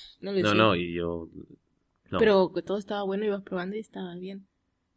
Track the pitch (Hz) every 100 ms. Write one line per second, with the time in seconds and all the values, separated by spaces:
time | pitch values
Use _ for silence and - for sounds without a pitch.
0 | - _ 92 98 104 107 110 87 87 85
1 | 85 85 82 - - - _ _ _ _
2 | _ 185 226 196 185 185 175 202 202 208
3 | 196 196 214 202 196 185 180 220 220 196
4 | 180 175 185 196 196 _ _ _ _